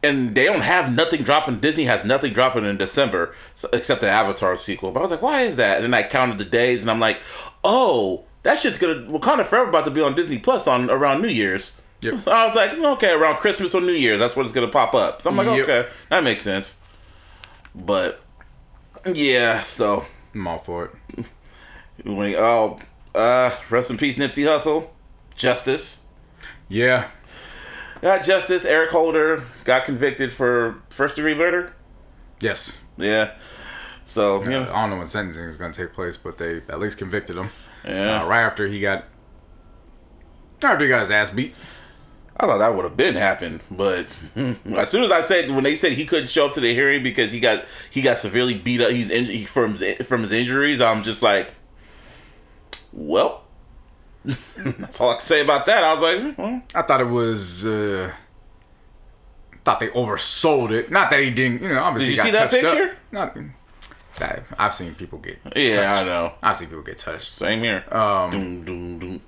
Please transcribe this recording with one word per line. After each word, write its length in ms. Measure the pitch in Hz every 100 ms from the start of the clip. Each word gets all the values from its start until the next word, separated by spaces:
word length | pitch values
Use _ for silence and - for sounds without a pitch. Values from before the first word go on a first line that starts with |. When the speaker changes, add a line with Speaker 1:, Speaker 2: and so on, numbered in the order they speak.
Speaker 1:
And 320 | 147 139 123
they 100 | 107
don't 160 | 143 196
have 340 | 104 180 139
nothing 280 | 120 165 165
dropping. 360 | 123 147 151 117
Disney 260 | 143 156
has 200 | 135 107
nothing 280 | 101 135 143
dropping 320 | 104 127 123
in 120 | 104 98
December, 580 | 95 - 135 92 85 - -
so, 140 | - -
except 300 | 120 - 135
the 60 | 104
Avatar 460 | 104 101 98 95 92
sequel. 360 | - 92 92
But 80 | 120
I 20 |
was 80 | 180
like, 120 | 165
"Why 180 | 247 294
is 160 | 247 139
that?" 200 | 107 98
And 80 |
then 100 | 117
I 120 | 120 104
counted 320 | 139 127 104
the 60 |
days, 380 | 104 120 123 123
and 80 | 110
I'm 100 | 113
like, 180 | 113 - - - - -
"Oh, 600 | - 233 247 135 98 90 - -
that 160 | - 214
shit's 200 | 269 196
gonna, 180 | 175 156 117
Wakanda 340 | 151 185 285
Forever 240 | - 233 240
about 140 | 165 151
to 40 |
be 120 | 139
on 120 | 147
Disney 240 | 135 165 127
Plus 300 | 160 247 -
on 220 | 127 123
around 320 | 131 143 139
New 60 | 220
Year's." 520 | 127 101 95 - - - _
Speaker 2:
Yep. 120 | 117 247
Speaker 1:
<laughs> 40 | -
I 160 | 226
was 100 | 226
like, 200 | 226 - 311
"Okay, 320 | 311 269 208
around 260 | 165 160 151
Christmas 360 | 208 190 185
or 60 | 185
New 120 | 180
Year's, 240 | 170 123 104
that's 160 | 120 135
when 80 |
it's 80 | 123
gonna 140 | 120 117
pop 260 | 143 117
up." 280 | 131 92 -
So 80 | 165
I'm 60 | 202
like, 100 | 196
Speaker 2:
Yep. 160 | - 135
Speaker 1:
"Okay, 200 | 120 - - -
that 120 | 175
makes 200 | 147 104
sense." 380 | 104 95 98 - - - - - - - - - -
But 460 | - 85 95 87 - - - - - - - - - 185
yeah, 500 | 170 143 127 120 110
so 420 | 107 - 107 101 - - -
Speaker 2:
I'm 120 | 107 92
all 120 | 82
for 260 | - 87 87 - - -
it. 80 | - - - - - - - -
Speaker 1:
when, 300 | - 101 104 101
oh, 420 | 110 117 110 107 - - -
uh, 360 | - 113 127 127 120 -
rest 200 | 117 123
in 60 | 117
peace, 220 | 147 131
Nipsey 260 | 139 -
Hussle. 440 | 143 151 151 156 160 - - - - -
Justice. 680 | 127 123 - 139 - - - - - - - - -
Speaker 2:
Yeah. 400 | 98 123 127 - - - - - - - - - -
Speaker 1:
Got 220 | 175 190
justice. 420 | 190 190 185 185 180
Eric 240 | 156 160
Holder 520 | 165 165 156 156 156 127 -
got 220 | - 127 131
convicted 440 | 131 139 135 135
for 460 | 117 127 120 117 - -
first 260 | - 143 147
degree 180 | 151
murder. 400 | 151 170 175 175 - - - - - - -
Speaker 2:
Yes. 380 | 113 95 - - - -
Speaker 1:
Yeah. 340 | 98 110 107 - - - - - - -
So, 400 | - - 104 98
you 60 | 107
Speaker 2:
Yeah, 140 | 131
Speaker 1:
know. 60 | 127
Speaker 2:
I 60 | 90
don't 80 | 110
know 60 | 95
when 80 | 85
sentencing 380 | 107 95 82
is 120 | 85 80
gonna 160 | 87
take 220 | 78 87
place, 220 | - 90 82
but 180 | - 82
they 220 | 85 82 -
at 100 | 78
least 200 | 104 -
convicted 380 | 95 101 - 87
him. 100 | 98 - - - -
Speaker 1:
Yeah. 360 | 95 101 110
Speaker 2:
Uh, 40 | 85
right 140 | 113
after 260 | 110 - 101
he 120 | 101
got, 260 | 98 98 - - - - - - - - - - - - - - - -
after 220 | 285 175
he 40 | 143
got 100 | 123
his 100 | 98
ass 200 | 104 104
beat. 240 | 104 131 - - - - - - - - -
Speaker 1:
I 80 | 202
thought 120 | 107
that 160 | 107
would 100 | 104
have 140 | 90 -
been 160 | 180
happened, 480 | 104 98 90 85 80 -
but 440 | 92 98 92 87 -
<laughs> 140 | 78 110
as 540 | 123 117 95 110 202
soon 140 | 214
as 60 | 233
I 120 | 175
said, 280 | 160 190 139
when 140 | 135
they 100 | 135
said 180 | 151 175
he 120 | 131
couldn't 240 | 156 165 139
show 180 | - 143
up 60 |
to 80 | 143
the 140 | 120
hearing 280 | 117 139 143
because 300 | 127 117 113
he 80 | 117
got, 240 | 117 107 - - -
he 120 | 131
got 160 | 131 117
severely 400 | 107 101 127 107
beat 240 | 90 123
up, 80 | 117
he's 200 | 123 107
in, 140 | 110
he, 200 | 123 107 101
from 280 | - 117
his, 320 | 101 92 - 123
from 140 | 127
his 100 | 107
injuries, 500 | 110 123 135 143 139
I'm 200 | 117 110
just 200 | 104 107
like, 320 | 113 101 92 - - - - - - - - - - - - - -
"Well." 500 | - 76 87 - - - - - - -
<laughs> 380 | - - -
That's 760 | - 127 - - 190 - - -
all 100 | 123
I 20 |
can 80 | 117
say 180 | - 156
about 260 | 143 143 -
that. 160 | 214
I 100 | 165
was 80 | 160
like, 180 | 160 185 269 277
"Hmm, 60 |
well." 200 | 196 247 -
Speaker 2:
I 80 | -
thought 180 | 165 135
it 40 |
was, 600 | 123 120 117 110 92 90
uh, 480 | 107 107 104 98 90 90 - - - - _ _ - - - - - - - -
thought 160 | - 120
they 80 | 113
oversold 840 | 123 120 98 - - 160 143 117
it. 180 | 110 123
Not 200 | 185 190
that 100 | 143
he 80 | 135
didn't, 320 | 120 131 120
you 60 | -
know, 120 | 131
obviously 360 | 165 131 131 -
Speaker 1:
Did 20 |
you 60 |
Speaker 2:
he 80 | 110
got 180 | 214 226
Speaker 1:
see 80 | 247
that 80 | 254
Speaker 2:
touched 60 |
up. 140 | 302 370
Speaker 1:
picture? 100 | - -
Speaker 2:
Not, 240 | 208 190 - 147 131 _ - - - - - - - - -
I, 60 | 104
I've 80 |
seen 200 | - 87
people 240 | 78 85 -
get 180 | - 85 -
Speaker 1:
Yeah, 360 | - 135 107 98
I 20 | 101
Speaker 2:
touched. 100 | 92
Speaker 1:
know. 260 | 87 85 -
Speaker 2:
I've 140 | - 98
seen 120 | 82
people 140 | 80
get 160 | 73 -
touched. 340 | - 80 -
Speaker 1:
Same 280 | - - 110
here. 240 | 117 98 -
Speaker 2:
Um, 360 | 113 107 98 90
Speaker 1:
Doom, 340 | 98 92 90
doom, 340 | 85 90 87 87
doom. 220 | 90 92